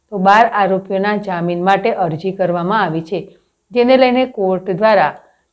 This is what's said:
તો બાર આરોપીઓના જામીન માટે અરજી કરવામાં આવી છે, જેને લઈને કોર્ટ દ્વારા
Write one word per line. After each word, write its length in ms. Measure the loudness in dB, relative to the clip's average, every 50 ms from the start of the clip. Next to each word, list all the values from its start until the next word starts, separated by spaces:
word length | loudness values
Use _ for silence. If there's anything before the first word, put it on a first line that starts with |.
| _ _
તો 80 | -6 0
બાર 280 | 2 4 6 6 4
આરોપીઓના 720 | 2 2 0 0 0 0 -2 -4 -4 -4 -2 -2 -2 -2
જામીન 480 | -4 -4 -6 -6 -4 -4 -4 -4 -2 0
માટે 280 | 0 0 2 0 -2
અરજી 400 | -2 -2 -2 -4 -4 -4 -6 -8
કરવામાં 500 | -4 -2 -2 -2 -2 -2 -2 -2 0 0
આવી 180 | -2 -2 -4 -6
છે, 360 | -6 -6 -8 -8 -8 -12 -20 _ _ _ _ _ _ _
જેને 260 | -2 0 2 4 4
લઈને 300 | 4 4 4 2 0 0
કોર્ટ 440 | -2 -2 -4 -2 -2 -2 -2 -2 -4
દ્વારા 460 | -2 0 2 2 4 4 2 0 -2 -8 _ _ _ _ _ _